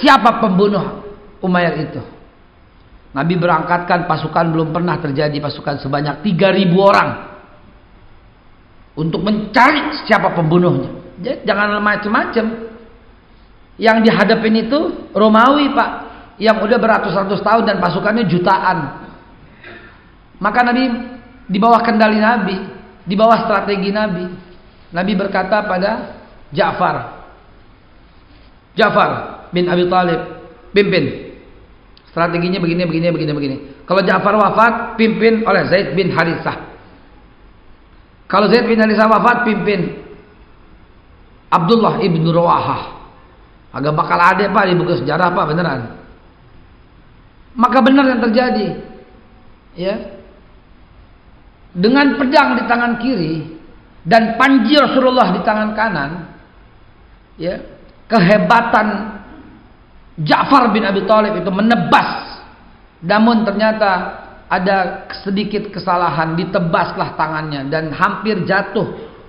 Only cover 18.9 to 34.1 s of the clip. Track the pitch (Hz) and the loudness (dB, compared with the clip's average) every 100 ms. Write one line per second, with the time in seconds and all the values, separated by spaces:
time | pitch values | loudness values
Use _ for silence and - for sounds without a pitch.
18.9 | - - - - - - - - - - | -10 -18 -20 -20 -20 -20 -20 -20 -20 -20
19.9 | - - - - - 202 240 240 247 262 | -20 -20 -20 -20 -6 -2 0 2 2 0
20.9 | 226 - - - - - 185 226 226 226 | -2 -8 -16 -20 -20 -6 0 4 4 4
21.9 | 214 220 214 214 240 185 190 - - - | 2 2 4 2 0 -2 -4 -8 -14 -20
22.9 | - - 190 220 226 247 202 196 196 190 | -16 -6 2 4 4 2 -2 -2 -4 -2
23.9 | 208 214 175 180 - - - - - - | -2 -2 -4 -8 -12 -18 -20 -20 -20 -10
24.9 | 165 190 190 196 214 - 214 196 185 202 | -4 -2 -2 -2 -2 0 0 0 -2 -2
25.9 | 233 - - - - - 139 165 - 170 | -4 -8 -16 -20 -20 -8 -2 -2 0 -2
26.9 | 143 117 - - - - - - - - | -2 -8 -16 -20 -20 -20 -20 -20 -20 -20
27.9 | - - - - - - - _ 175 214 | -20 -20 -20 -20 -20 -20 -20 _ 0 2
28.9 | 208 160 123 - - - 180 175 175 180 | 2 0 -2 -10 -16 -8 -2 0 0 2
29.9 | 185 175 156 - - - - - 196 185 | 2 0 -2 -6 -14 -18 -20 -2 0 2
30.9 | 175 135 - - - - - - - - | 0 -2 -6 -14 -20 -20 -20 -20 -20 -20
31.9 | - _ - 170 175 180 190 170 170 175 | -20 _ -4 -2 -2 -2 -2 -2 -2 -2
32.9 | 160 170 160 151 147 139 131 - - - | -2 -2 -2 -4 -4 -6 -8 -12 -16 -4
33.9 | 190 185 | 0 2